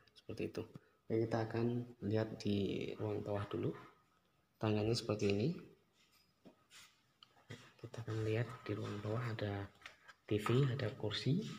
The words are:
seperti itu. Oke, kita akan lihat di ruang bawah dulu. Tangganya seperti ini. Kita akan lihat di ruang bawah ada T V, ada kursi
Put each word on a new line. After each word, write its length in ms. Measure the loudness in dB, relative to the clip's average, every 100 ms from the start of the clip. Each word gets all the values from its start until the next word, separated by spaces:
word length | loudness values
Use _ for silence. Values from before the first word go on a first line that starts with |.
| -20 -18
seperti 320 | -10 -6 -4
itu. 120 | -4 -8 -12 -20 _ 0
Oke, 80 | 2
kita 220 | 2 2 0
akan 400 | 0 2 0 -4 -6
lihat 400 | 0 2 2 -2
di 480 | 0 2 2 0 -4 -4
ruang 240 | -2 -2
bawah 240 | -2 -2 -2
dulu. 240 | -2 -2 -4 -10 -20 _ _ _ _ _ -2
Tangganya 320 | 2 4 2 2
seperti 320 | 0 2 4
ini. 180 | 4 2 0 -8 -20 _ _ _ _ _ _ -20 -20 _ -20 -20 _ _ _ -20 _ -18 -18 -18 -16
Kita 240 | -12 -8
akan 240 | -4 0 2
lihat 400 | 2 0 -4 -4
di 80 |
ruang 240 | -4 -4 -4
bawah 240 | -2 -2 -2
ada 400 | -2 -2 -2 -6 -12 -20 -20 -20 -10 0
T 160 | 2
V, 240 | 4 6 4
ada 160 | 2 -2 -2
kursi 400 | -4 0 2 2 0